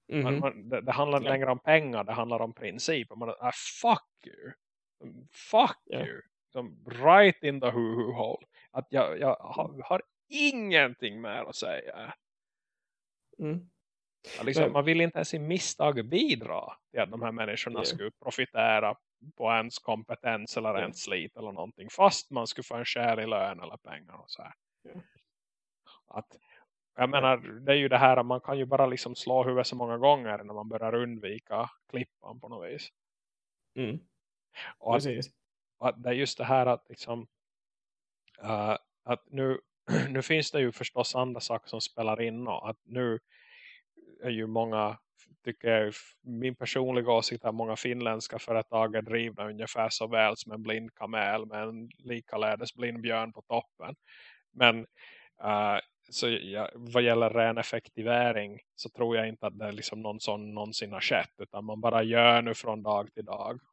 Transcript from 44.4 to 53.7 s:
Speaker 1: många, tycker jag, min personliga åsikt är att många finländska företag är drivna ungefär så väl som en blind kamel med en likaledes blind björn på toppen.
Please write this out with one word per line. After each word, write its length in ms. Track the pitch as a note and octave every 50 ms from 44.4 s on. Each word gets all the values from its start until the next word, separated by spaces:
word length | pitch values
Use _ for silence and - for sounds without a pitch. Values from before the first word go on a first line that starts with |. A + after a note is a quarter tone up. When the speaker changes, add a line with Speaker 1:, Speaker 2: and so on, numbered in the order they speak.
| A2
Speaker 1:
många, 520 | A2 A2 A#2 A2+ A2+ A2 G#2+ G#2+ G#2 A2 - _ _ _ _ - _ _ _ -
tycker 240 | A#2+ A2+ _ - A#2
jag, 260 | A2+ A2 G#2+ G#2 G#2 - - - _ _ -
min 320 | B2+ A#2+ A#2 B2 B2+ B2+
personliga 560 | - B2+ A2+ - C3+ C3 B2+ B2+ B2 A#2 A#2+ A#2+
åsikt 320 | A2+ A2 - A#2+ A#2 -
är 40 | A#2
att 60 | A2
många 220 | A2+ A2+ A2+ A2
finländska 640 | - - B2+ B2 B2 A#2+ A#2 A2 A2 A2 - - A2
företag 580 | - - A#2 A2+ G#2+ - A#2 A2+ A2 A2 G#2+
är 60 | A2 G#2+
drivna 440 | A2+ A#2 A#2 A#2 A#2 G#2 - G2+ G#2+
ungefär 400 | G#2+ G#2+ A2 A2 - A#2+ A2+ A2
så 180 | - - A2
väl 300 | A2 A#2 A2+ A2 G#2+ A2
som 160 | - - A2+ G#2+
en 100 | A2 A2
blind 320 | A2 A2 A2 A2+ A2+ -
kamel 520 | - A2 G#2 A2 A2 G#2 G2 G#2 A2 A2
med 160 | A2 G#2+ G#2+ A2
en 260 | A2 A2+ A2+ A#2 A#2+ - _
likaledes 760 | - B2 A#2+ A#2 A2+ - - G#2+ G#2+ G#2+ G#2+ G#2+ A#2+ A#2 -
blind 260 | A#2+ B2 A#2+ A#2 A#2
björn 320 | A2+ A#2 A2+ A2+ A2+ A2+ A2
på 100 | G#2+ -
toppen. 520 | - A#2 A#2 - _